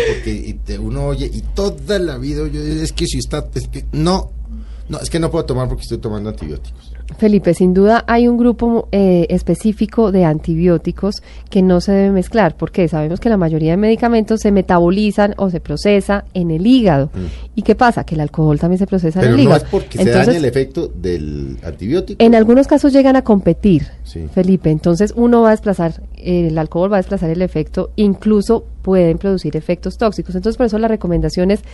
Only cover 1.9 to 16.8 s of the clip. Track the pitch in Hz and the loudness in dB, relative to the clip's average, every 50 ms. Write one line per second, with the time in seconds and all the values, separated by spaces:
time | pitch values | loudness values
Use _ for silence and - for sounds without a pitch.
1.9 | 208 196 180 160 135 120 127 143 147 147 156 147 139 151 151 151 156 156 160 151 | -2 -2 -2 -4 -6 -6 -6 -6 -4 -4 -6 -6 -6 -6 -6 -4 -4 -4 -4 -6
2.9 | - - 170 - - 131 123 - 151 151 147 - - 131 120 - - 139 127 - | -4 -4 -4 -2 -4 -6 -6 -6 -6 -8 -8 -8 -8 -8 -8 -8 -10 -10 -10 -6
3.9 | - 143 156 175 190 190 - - - - - - - - - - - - - - | -4 -2 0 0 0 -2 -4 -6 -12 -12 -14 -12 -14 -14 -14 -16 -16 -16 -12 -12
4.9 | 151 - - - - 165 165 151 147 165 156 - 127 127 127 120 127 131 - - | -10 -10 -8 -6 -4 -2 -2 -2 -2 -4 -4 -4 -4 -4 -4 -4 -6 -6 -8 -8
5.9 | 117 110 - 113 107 104 101 110 107 - - 76 73 - - - - - - - | -8 -8 -6 -6 -6 -6 -8 -8 -10 -10 -10 -10 -10 -12 -12 -14 -16 -18 -18 -18
6.9 | - - - - - - 220 208 208 196 - 175 165 - 185 180 180 190 196 208 | -18 -16 -16 -14 -4 0 2 2 2 2 2 2 2 2 2 2 4 4 4 4
7.9 | 226 226 - - 233 233 240 240 240 233 240 247 226 - 240 233 233 226 - - | 4 2 2 0 2 2 2 2 2 2 2 2 2 0 0 0 0 -2 -2 -2
8.9 | - 202 196 190 180 175 170 - 180 180 - - 170 - - 220 202 - 220 196 | 0 2 2 4 4 2 2 0 -2 -2 0 -2 -2 0 0 -2 -2 -2 -4 -2
9.9 | - - 226 202 190 190 180 156 151 156 - - 165 160 175 180 170 160 - - | 0 0 2 2 4 2 2 2 2 0 -2 -2 -2 2 2 2 2 2 0 -4
10.9 | 170 - - 196 202 - - - - - - - - 196 190 185 180 175 - - | -6 -4 -4 -4 -4 -6 -12 -18 -20 -20 -8 -2 0 2 4 4 4 2 2 2
11.9 | 196 196 196 196 196 185 180 - - 226 196 160 - - 165 - - 196 175 156 | 2 2 2 2 2 0 0 0 0 2 2 2 0 -4 -8 -4 -2 0 0 0
12.9 | 175 156 151 156 170 - - 233 220 196 175 156 160 156 156 156 165 196 214 220 | 0 -2 -2 -4 -4 -2 0 0 2 2 0 0 0 0 0 0 0 2 2 2
13.9 | 226 220 240 233 233 220 214 - 220 214 - 208 202 190 185 - 190 175 170 170 | 2 2 2 2 2 2 0 0 -2 0 0 2 2 2 2 2 4 4 4 4
14.9 | 190 208 214 208 196 - 208 202 202 - 196 190 170 156 - - - - - 208 | 2 2 0 0 2 2 0 0 0 -2 -2 -2 -2 -4 -6 -6 -6 -2 2 2
15.9 | 208 202 190 - 202 202 - - - 185 175 170 160 156 185 233 262 262 | 2 2 2 0 -4 -4 -4 -6 -6 -4 -2 -2 -2 0 2 4 4 4